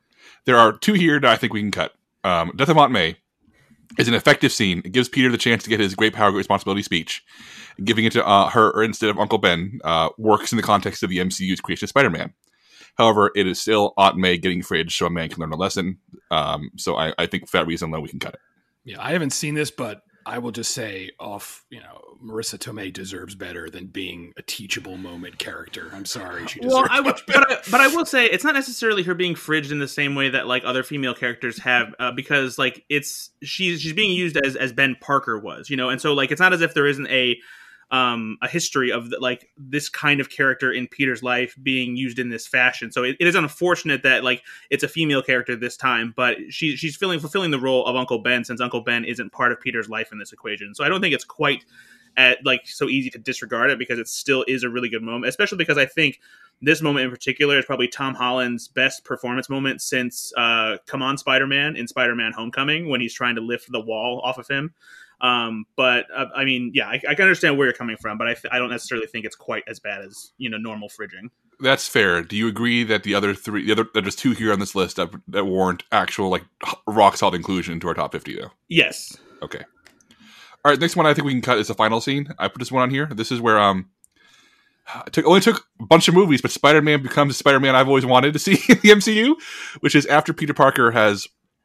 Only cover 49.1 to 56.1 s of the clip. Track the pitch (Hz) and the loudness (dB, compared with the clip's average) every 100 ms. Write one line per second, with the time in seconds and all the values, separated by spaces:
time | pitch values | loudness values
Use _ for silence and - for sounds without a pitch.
49.1 | 120 104 - 123 120 131 117 107 110 113 | -8 -10 -2 -2 -2 -6 -6 -6 -8 -10
50.1 | 107 98 - 110 104 101 107 147 190 190 | -12 -18 -14 -10 -10 -10 -4 -2 0 0
51.1 | 135 - - 147 139 _ _ - _ _ | -2 -4 -4 -2 -2 _ _ -20 _ _
52.1 | - 127 127 135 127 - - 135 135 131 | 4 4 4 2 0 -2 -6 -2 -2 -4
53.1 | 117 110 127 113 117 131 123 123 117 110 | -8 -10 -8 -6 0 0 0 -2 -6 -6
54.1 | - - 131 127 131 123 120 120 113 113 | -6 0 0 0 -2 -2 -4 -4 -6 -6
55.1 | 117 123 131 202 190 156 147 131 - 147 | -6 -4 -2 -2 0 0 2 0 0 -2